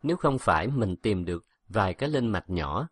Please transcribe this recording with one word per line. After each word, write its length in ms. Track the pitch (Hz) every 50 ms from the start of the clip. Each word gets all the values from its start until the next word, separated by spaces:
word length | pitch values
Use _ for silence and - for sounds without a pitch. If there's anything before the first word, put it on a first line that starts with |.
| -
Nếu 140 | 143 170
không 220 | 180 - 156 139 131
phải 280 | - - 87 78 80
mình 300 | 113 143 135 110 98 90
tìm 280 | - _ 113 104 92 90
được 220 | 82 87 85 - _ _ _ _ _
vài 260 | 92 110 101 92 90
cái 140 | - 131 143
linh 180 | 156 135 120
mạch 240 | 113 104 90 - -
nhỏ 380 | 90 87 76 69 73 92 151 165